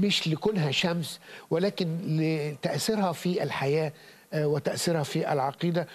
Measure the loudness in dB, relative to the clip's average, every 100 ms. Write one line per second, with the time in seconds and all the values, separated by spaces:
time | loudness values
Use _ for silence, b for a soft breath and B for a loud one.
0 | 2 2 0 0 2 2 2 2 0 0
1 | -4 -8 B B -2 0 2 0 -2 -2
2 | 0 2 2 0 -2 -4 -4 -2 0 2
3 | 0 0 -2 0 -2 -2 0 2 0 B
4 | B B -6 -2 0 0 0 -2 0 0
5 | 0 -2 0 0 0 0 0 0 -2